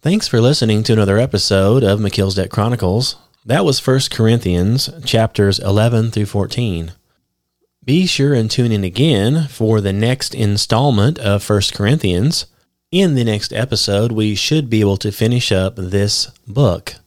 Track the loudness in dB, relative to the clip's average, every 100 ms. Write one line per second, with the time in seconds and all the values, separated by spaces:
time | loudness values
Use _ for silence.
0 | 0 0 0 2 2 2 2 0 2 2
1 | 2 2 0 -2 0 2 4 4 2 0
2 | 0 -2 -2 -2 -4 -2 -2 0 0 0
3 | -2 -8 _ _ -4 0 0 0 0 0
4 | 0 0 2 2 0 0 0 0 -4 -8
5 | 0 2 2 2 2 2 0 2 2 2
6 | 0 -2 -4 -2 -4 -4 -4 -4 -8 -14
7 | _ _ _ _ _ _ _ _ -2 0
8 | 0 0 2 2 0 0 0 0 -2 0
9 | 2 2 2 0 -2 -2 0 2 0 0
10 | 0 -2 -6 -2 -2 0 0 2 2 2
11 | 2 0 -2 -2 0 0 0 -2 0 0
12 | 0 0 0 -2 -8 _ _ _ _ 0
13 | 2 2 0 -2 -4 -4 -2 -2 0 0
14 | 0 0 -2 -2 -2 -2 0 0 2 0
15 | -4 -2 0 0 0 0 -2 -4 -4 -2
16 | 0 -2 -6 -10 -8 0 0 0 -8 -18